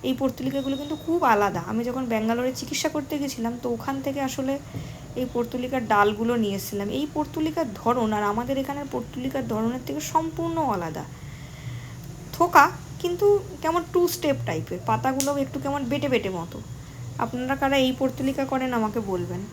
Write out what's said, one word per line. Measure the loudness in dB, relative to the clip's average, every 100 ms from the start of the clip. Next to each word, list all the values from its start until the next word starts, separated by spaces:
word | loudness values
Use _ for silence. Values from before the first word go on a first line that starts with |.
| -2
এই | 0
পর্তুলিকাগুলো | 0 0 -2 -2 -2 -4
কিন্তু | -4 -6
খুব | 0 4 6
আলাদা। | 6 4 2 -2
আমি | -2 -2
যখন | -2 0
ব্যাঙ্গালোরে | 0 2 2 0 -2
চিকিৎসা | -6 -2 0
করতে | -2 -2 -2
গেছিলাম, | -2 -2 -4 -2
তো | -4 -2
ওখান | -2 -2
থেকে | -2 -2 -2
আসলে | -2 -2 -2 -4 -10 -10 -12 -8 -4
এই | -2
পর্তুলিকার | -2 -2 -2 -2 -2 4
ডালগুলো | 6 6 4 2 2
নিয়ে | 2 0
এসেছিলাম। | -4 -4 -2 -2
এই | -2
পর্তুলিকার | -2 -2 -2 0 0 -2 0
ধরন | 2 2 2 2
আর | 2
আমাদের | 0 0 -2
এখানের | -2 -4 -4
পর্তুলিকার | -6 -6 -6 -4 -2 -2
ধরনের | 0 0 -2 -4
থেকে | -6 0
সম্পূর্ণ | 0 0 -4 -2 0 0 0
আলাদা। | -4 -8 -10 -14 -14 -14 -14 -12 -10 -10 -12 -12 -12 -12 -12 0
থোকা | 8 10 8 4 -12 -6
কিন্তু | -4 4 6 6 2 -4
কেমন | 0 0 2
টু | 2 2
স্টেপ | 2 0 0 0
টাইপের, | -4 -4 -4 0
পাতাগুলো | 2 2 2 2 2
একটু | -2 -2
কেমন | -2 -2 0
বেটে | 0 2
বেটে | 2 0 -4
মতো। | -6 -10 -12 -12 -12 -12 -10 -4
আপনারা | -2 -2 -2 0
কারা | 4 4 4
এই | 4
পর্তুলিকা | 0 0 -2 0 0
করেন | 0 0 0
আমাকে | 0 -2 -2
বলবেন। | -2 -2 -6 -8